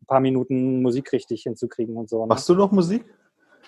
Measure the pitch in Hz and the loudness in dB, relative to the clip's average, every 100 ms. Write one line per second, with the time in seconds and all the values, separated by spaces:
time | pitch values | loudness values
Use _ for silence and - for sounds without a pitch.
0 | - 135 131 131 123 131 131 131 127 127 | -2 2 2 0 0 -2 0 0 0 0
1 | 135 123 - 113 - 113 120 - 117 113 | -2 -4 -2 -8 -8 -8 -8 -6 -8 -8
2 | 110 113 113 135 - 175 202 202 170 226 | -6 -4 0 0 2 2 4 2 2 -2
3 | - _ _ _ _ _ | -6 _ _ _ _ _